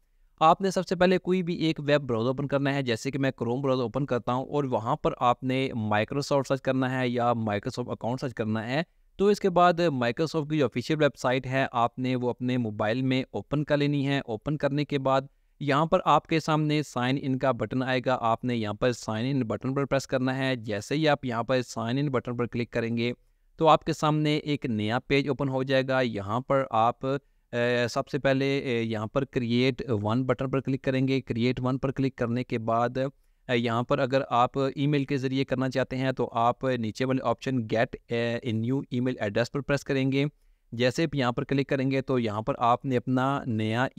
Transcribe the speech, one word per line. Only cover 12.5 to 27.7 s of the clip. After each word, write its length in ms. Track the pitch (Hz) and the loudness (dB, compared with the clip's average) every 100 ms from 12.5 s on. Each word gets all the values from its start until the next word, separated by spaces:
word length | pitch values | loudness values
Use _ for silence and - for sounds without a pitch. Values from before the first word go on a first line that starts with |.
| 127 | -2
मोबाइल 440 | 113 107 107 123 | -2 -2 -2 0
में 220 | 131 131 131 | 0 0 -2
ओपन 280 | 107 - 143 | -8 -4 -4
कर 140 | 147 147 | 0 0
लेनी 280 | 143 143 | 2 0
है। 160 | 139 139 | 0 -2
ओपन 360 | - 107 - 151 | -4 -6 -4 -2
करने 280 | 143 143 | -2 -2
के 140 | 147 143 | -2 -2
बाद 300 | 135 135 139 _ _ - | 2 0 0 _ _ -8
यहाँ 240 | 143 139 160 | 0 2 2
पर 160 | 185 175 | 2 4
आपके 340 | 151 - 160 | 2 4 -2
सामने 420 | - 156 151 151 | 2 0 2 0
साइन 360 | 143 123 123 139 | -2 -2 0 0
इन 200 | 139 131 | -2 -2
का 140 | 135 | 0
बटन 300 | 120 107 127 | 0 -2 -2
आएगा, 320 | 131 131 127 | 0 0 0
आपने 400 | 127 113 113 127 | 0 0 0 0
यहाँ 200 | 120 107 | -2 -2
पर 180 | 104 127 | 0 0
साइन 340 | 120 - 110 123 | 0 -4 -2 0
इन 160 | 139 | 0
बटन 320 | 113 113 127 | -2 -2 -2
पर 100 | 135 | -2
प्रेस 220 | 139 139 - | 0 -2 0
करना 260 | 135 127 | -2 0
है। 240 | 131 135 131 | -2 -2 -2
जैसे 380 | 113 101 - | -4 -6 -4
ही 120 | 143 156 | 0 2
आप 180 | 143 | 2
यहाँ 200 | 127 113 | 0 -4
पर 180 | 117 127 | 0 0
साइन 360 | 120 - 113 131 | -2 -4 -2 -2
इन 100 | 147 | 0
बटन 280 | 123 117 120 | -2 -2 -4
पर 100 | 120 | -4
क्लिक 260 | 117 117 | -4 -4
करेंगे 420 | 120 113 117 120 123 _ _ _ - | -4 -2 -2 -2 -4 _ _ _ 2
तो 80 | 160 | 4
आपके 260 | 156 - | 4 2
सामने 440 | 180 156 151 151 151 | 0 2 2 2 0
एक 300 | - 143 139 | -2 -4 -2
नया 320 | 107 107 120 | -2 0 -2
पेज 300 | - 139 139 | 0 0 0
ओपन 200 | 127 139 | -2 -2
हो 160 | 131 | -2
जाएगा। 360 | 131 131 131 131 | 0 0 2 0
यहाँ 400 | 127 107 98 113 | 0 -2 -4 -4
पर 280 | 131 139 131 | 0 0 2
आप, 340 | 110 113 - 135 | 2 2 2 -4
अ, 120 | 143 _ _ - 120 120 | -4 _ _ -8 -2 0